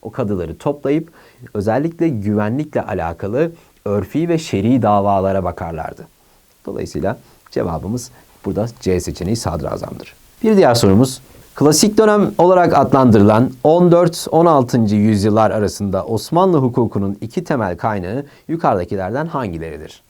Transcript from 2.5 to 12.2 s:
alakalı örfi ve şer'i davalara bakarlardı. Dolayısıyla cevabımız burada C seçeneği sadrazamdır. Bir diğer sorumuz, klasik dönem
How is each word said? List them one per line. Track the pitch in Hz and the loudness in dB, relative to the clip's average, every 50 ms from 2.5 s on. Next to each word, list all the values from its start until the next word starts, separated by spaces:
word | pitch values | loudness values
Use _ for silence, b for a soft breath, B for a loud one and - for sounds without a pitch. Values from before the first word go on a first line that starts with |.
| 117 139 151 151 - 120 | -4 -4 -6 -6 -6 -6
alakalı | - - 104 92 85 82 87 - - 98 107 131 160 170 165 b b b b b _ | -6 -4 -6 -6 -6 -8 -8 -8 -10 -6 -4 -2 -4 -4 -6 b b b b b _
örfi | 104 101 101 92 - - 147 165 175 | -4 -4 -4 -4 -4 -4 -4 -2 0
ve | 170 160 | -2 -4
şer'i | 165 - - 98 98 113 127 135 | -2 -4 -4 -2 0 2 2 2
davalara | 113 107 104 101 98 101 98 98 95 95 95 98 92 | 2 2 2 2 2 2 0 0 0 0 -2 -2 -4
bakarlardı. | 87 85 - 92 85 82 78 78 - - - - - _ _ b b b b b _ _ _ _ | -4 -6 -8 -10 -10 -8 -10 -10 -12 -12 -16 -20 -20 _ _ b b b b b _ _ _ _
Dolayısıyla | - - - - - - - 71 95 120 - b b b b b b | -12 -10 -10 -10 -10 -8 -6 -6 -6 -6 -6 b b b b b b
cevabımız | - - 113 95 82 78 71 90 110 127 120 - b b b b b b _ | -6 -4 -4 -4 -6 -6 -6 -6 -8 -8 -8 -12 b b b b b b _
burada | 101 92 - - 120 120 - | -6 -4 -4 -4 -6 -8 -8
C | - - 92 90 | -4 -2 -2 -2
seçeneği | 90 - 76 - 85 87 113 | -2 -6 -10 -8 -4 -4 -4
sadrazamdır. | 123 - 92 82 78 64 58 50 50 - - - - - - - _ _ _ _ _ - | -4 -4 -4 -4 -4 -6 -6 -8 -8 -10 -12 -14 -16 -18 -20 -20 _ _ _ _ _ 0
Bir | 214 220 196 | 2 4 6
diğer | 185 - - | 6 4 4
sorumuz, | 117 - 101 95 101 131 135 - - b b b b b b b | 4 4 4 6 4 4 2 0 -10 b b b b b b b
klasik | - 143 147 156 156 - 208 208 - | 2 2 2 4 4 2 2 4 4
dönem | 220 214 208 208 | 4 4 4 2